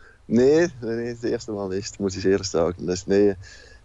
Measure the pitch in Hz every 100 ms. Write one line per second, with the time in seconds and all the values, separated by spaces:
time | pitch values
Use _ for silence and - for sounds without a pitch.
0 | - _ - 113 131 156 170 123 113 117
1 | 120 117 117 113 - 104 98 92 98 -
2 | 98 92 95 98 98 85 85 87 87 90
3 | - 98 101 95 - - - -